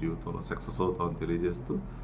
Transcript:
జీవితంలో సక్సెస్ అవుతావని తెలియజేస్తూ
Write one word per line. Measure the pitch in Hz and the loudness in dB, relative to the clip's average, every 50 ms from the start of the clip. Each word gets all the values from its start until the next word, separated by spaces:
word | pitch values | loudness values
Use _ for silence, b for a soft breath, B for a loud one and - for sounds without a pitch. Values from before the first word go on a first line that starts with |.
జీవితంలో | 82 82 82 - - 85 85 85 82 - | 0 0 0 -2 -2 -4 -4 -4 -2 -4
సక్సెస్ | 87 - - - - - 92 | -4 -4 -4 -4 0 2 4
అవుతావని | 90 90 90 87 87 80 - 80 | 4 4 4 2 0 0 0 0
తెలియజేస్తూ | 80 85 85 87 87 87 - - - - - - B B B | 2 2 4 2 2 0 0 -2 -2 -2 -2 -2 B B B